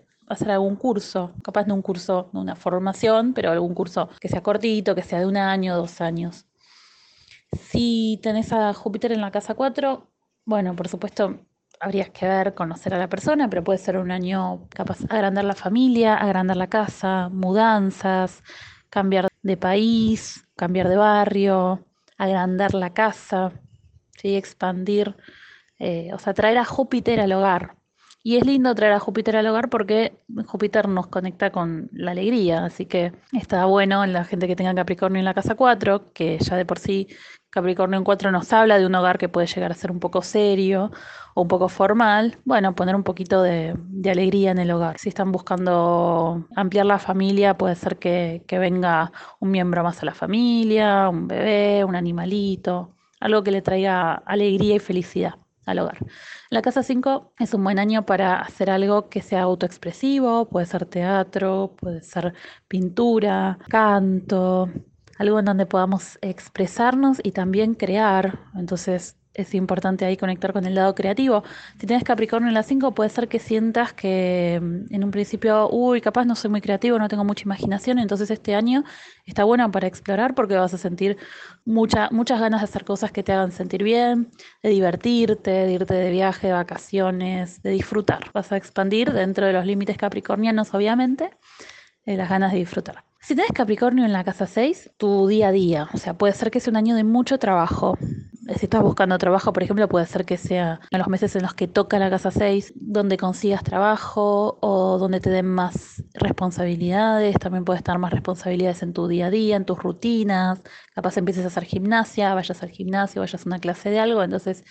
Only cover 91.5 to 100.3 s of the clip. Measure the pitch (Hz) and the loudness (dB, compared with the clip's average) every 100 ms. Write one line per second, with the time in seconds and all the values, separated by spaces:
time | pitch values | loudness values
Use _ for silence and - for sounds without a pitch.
91.5 | - - - - _ - 190 180 190 190 | -20 -20 -20 -20 _ -6 -4 0 0 2
92.5 | 185 175 - - - - _ - 277 453 | 0 -2 -6 -8 -14 -20 _ -4 0 0
93.5 | - 214 208 240 254 233 190 185 - 185 | 0 0 2 2 2 2 0 -2 -4 -4
94.5 | - 262 370 - - 208 202 196 214 208 | 0 0 -2 -10 -4 0 4 4 4 4
95.5 | 196 175 160 151 - 185 175 202 196 220 | 4 2 2 -2 -6 -6 0 2 2 0
96.5 | 247 247 220 220 233 220 240 247 269 220 | -2 0 2 2 2 4 2 2 0 2
97.5 | 180 170 - - 180 - - - - 233 | 2 2 0 0 -2 -4 -8 -12 -16 -10
98.5 | - 202 226 202 - 190 185 185 190 208 | -6 0 2 4 4 2 2 2 2 2
99.5 | 185 185 202 202 180 170 190 185 | -2 0 0 2 2 0 -2 -4